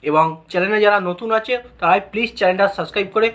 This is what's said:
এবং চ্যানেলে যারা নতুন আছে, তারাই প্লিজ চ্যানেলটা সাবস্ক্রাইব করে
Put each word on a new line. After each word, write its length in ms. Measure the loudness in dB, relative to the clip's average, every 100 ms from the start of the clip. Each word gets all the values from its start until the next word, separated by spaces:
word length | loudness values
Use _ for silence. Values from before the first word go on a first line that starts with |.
এবং 220 | 0 2 2 -2 _
চ্যানেলে 280 | -2 0 2
যারা 180 | 2 2
নতুন 280 | -2 -6 -2
আছে, 220 | -2 -2 -8 -8 -4
তারাই 220 | 0 0 0
প্লিজ 200 | -6 -6 0
চ্যানেলটা 280 | 0 2 0 0
সাবস্ক্রাইব 320 | -6 -4 -2 0
করে 100 | -2